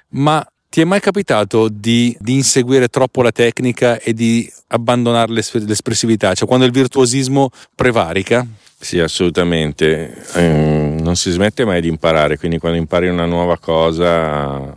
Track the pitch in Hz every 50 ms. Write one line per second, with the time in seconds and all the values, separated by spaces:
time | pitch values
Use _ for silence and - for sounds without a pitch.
0 | _ _ - 135 143 151 156 151 139 - _ _ _ _ - - 165 170 190 202
1 | - 208 185 202 190 - 135 107 104 98 - 113 110 110 107 104 101 113 117 117
2 | 120 120 117 - 101 110 131 139 131 - - 139 123 123 135 131 123 117 - 135
3 | 131 120 - - 123 117 - - 120 117 - - 123 123 113 - 127 120 117 117
4 | - 120 113 110 117 113 117 117 - - - - - _ - 117 117 120 123 123
5 | 120 120 117 117 117 113 113 113 107 - - 117 107 101 107 - - - 113 -
6 | - 117 113 104 - 98 92 - 113 98 127 127 131 127 123 135 135 123 - 135
7 | 131 120 120 139 131 127 135 139 139 127 - - - - _ - 123 123 117 117
8 | 92 80 82 95 95 - 117 120 123 117 110 - _ _ _ _ - - - 87
9 | 82 78 - - 90 87 76 92 87 87 85 80 78 76 73 - 80 78 80 78
10 | 80 76 - - - - - 87 87 85 78 76 76 78 76 76 76 73 76 80
11 | 80 82 90 87 - - 87 87 101 107 - - 127 107 92 87 82 82 80 80
12 | - 85 80 78 76 73 76 71 - 82 85 80 - 85 85 85 82 80 - 87
13 | 90 90 90 87 85 85 85 85 87 87 85 80 - - 82 80 80 82 82 82
14 | 87 87 85 82 80 78 73 73 71 69 69 69 69 69 71